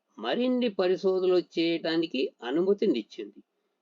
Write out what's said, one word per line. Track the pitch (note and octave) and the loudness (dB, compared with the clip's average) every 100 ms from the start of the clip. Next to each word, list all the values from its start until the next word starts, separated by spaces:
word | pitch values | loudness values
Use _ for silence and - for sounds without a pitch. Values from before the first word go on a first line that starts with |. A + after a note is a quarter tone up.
| _ - | _ -10
మరిన్ని | G#3 F3 B3+ B3+ A#3+ | -4 -2 0 0 0
పరిశోధనలు | G3+ F#3 F3+ F#3+ F#3 F#3 F3+ E3+ - | 0 0 0 0 0 2 2 0 -2
చేయడానికి | E3 E3 E3 E3 E3 B3+ - - | -2 0 -2 -2 -2 -2 -4 -6
అనుమతినిచ్చింది. | A#2+ D3 G3 G3+ G#3+ B2 - - G#2 - - _ _ _ | -4 0 2 2 0 0 -4 -12 -14 -16 -20 _ _ _